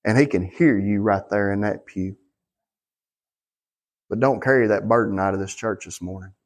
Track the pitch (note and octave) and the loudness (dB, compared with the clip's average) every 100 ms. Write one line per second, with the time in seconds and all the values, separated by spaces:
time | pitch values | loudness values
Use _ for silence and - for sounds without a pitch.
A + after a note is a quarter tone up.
0 | - A2+ C#3+ F#2 F#2 - E3 G#2 G2+ G2+ | 0 2 2 0 -4 2 2 2 0 0
1 | G#2+ G2 - G2+ G2+ G2+ G#2 - - F#2+ | 0 0 0 0 0 0 -2 -4 -8 -8
2 | F#2+ G2 _ _ _ _ _ _ _ _ | -8 -8 _ _ _ _ _ _ _ _
3 | _ _ _ _ _ _ _ _ _ _ | _ _ _ _ _ _ _ _ _ _
4 | _ G#2+ C3 A2+ C3 C3+ A2 G2+ G2+ A#2 | _ 0 0 2 2 4 4 2 2 2
5 | G#2+ F#2+ F#2+ F#2+ F#2+ - A2+ G2 - - | 2 0 0 -2 -6 -6 -6 -6 -10 -14
6 | F2+ F#2+ F#2+ - | -12 -12 -14 -20